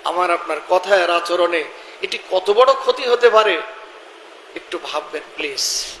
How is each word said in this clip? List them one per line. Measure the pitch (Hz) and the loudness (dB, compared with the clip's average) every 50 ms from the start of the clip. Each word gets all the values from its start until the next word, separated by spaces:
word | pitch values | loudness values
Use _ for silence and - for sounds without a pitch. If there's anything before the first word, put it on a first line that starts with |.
| - | -4
আমার | - 165 175 180 175 | -4 -2 -2 0 0
আপনার | 175 170 - 165 156 151 156 - | 0 -2 -2 -6 -8 -8 -2 0
কথায় | 185 185 185 190 202 190 175 | 0 0 2 4 4 4 4
আর | 170 | 2
আচরণে, | 175 170 170 - 175 180 175 175 170 165 147 131 - - - - - - | 0 0 0 0 0 0 2 2 0 -2 -4 -4 -12 -18 -20 -20 -14 -10
এটি | - - - - - - | -8 -8 -8 -8 -8 -2
কত | 190 185 185 196 | -4 -2 0 2
বড় | 208 214 254 262 269 | 4 6 6 6 6
ক্ষতি | - - 254 - - - | 2 2 -2 -2 0 0
হতে | 247 240 233 240 233 | 0 0 4 4 6
পারে | 214 220 214 208 185 156 - - - - - - - - - - - - - - - - - - - | 6 6 4 4 2 -2 -4 -10 -14 -16 -18 -20 -20 -20 -20 -20 -20 -20 -20 -20 -20 -20 -20 -18 -18
একটু | - - - 175 165 - | -18 -14 -10 -12 -10 -10
ভাববেন | - - 151 151 - - 151 139 - - | -6 -6 -6 -8 -6 -10 -10 -10 -12 -12
প্লিজ। | - 156 147 139 131 - - - - - - - - | -8 -8 -8 -6 -4 -4 -4 -4 -4 -6 -8 -12 -16